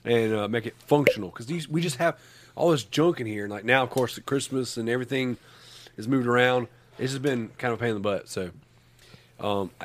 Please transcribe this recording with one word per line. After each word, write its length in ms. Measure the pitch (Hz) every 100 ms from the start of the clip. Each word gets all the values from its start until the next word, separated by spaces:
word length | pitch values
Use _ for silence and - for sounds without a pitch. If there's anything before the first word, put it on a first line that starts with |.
and, 280 | - 117 110
uh, 140 | 107 104
make 180 | 117 110
it 80 | - -
functional. 440 | 147 131 110 90
'Cause 160 | - 117
these, 220 | 170 156
we 120 | 156
just 160 | 165 127
have 220 | 170 - - - -
all 160 | - 170
this 140 | 151
junk 360 | 104 - 170 165
in 60 | 110
here. 180 | 104
And, 80 | 101
like, 120 | 104
now, 180 | 110 135
of 80 | 127
course, 280 | 135 120 -
at 80 | -
Christmas 500 | 139 - 131 120 120
and 120 | 113
everything 480 | 123 123 135 127 110 - - - - - -
is 120 | 110
moved 180 | 135 120
around. 420 | 123 123 123 113 - _ -
It's 140 | 131
just 100 | 135
been 280 | 139 123 110 -
kind 140 | 127
of 80 | 110
a 20 |
pain 80 | 120
in 40 |
the 60 | 104
butt. 280 | 101 95 -
So, 220 | 101 90 - _ _ _ _ - - _ -
um, 320 | 104 101 92 -